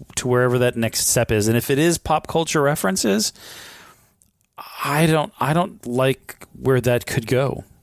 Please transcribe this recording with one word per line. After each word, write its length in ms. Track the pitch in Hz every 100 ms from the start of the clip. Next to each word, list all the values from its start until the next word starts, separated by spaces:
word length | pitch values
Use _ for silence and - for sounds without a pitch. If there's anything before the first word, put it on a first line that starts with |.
| - -
to 120 | 127
wherever 300 | 123 123 123
that 180 | 123 117
next 300 | 113 - -
step 220 | 127 117
is. 180 | 110 107
And 80 | 120
if 140 | -
it 80 | 139
is 200 | 170 165
pop 280 | - 156 -
culture 360 | 160 165 160
references, 720 | 143 156 190 190 208 208 208 - - - - - - _ _ _ _ _ _ - - -
I 220 | 135 147 160
don't, 260 | 156 - -
I 120 | 135
don't 340 | 165 180 - 120
like 600 | 123 135 - - - - -
where 220 | 123 127
that 260 | 120 120 -
could 200 | - 110
go. 380 | 127 139 - - _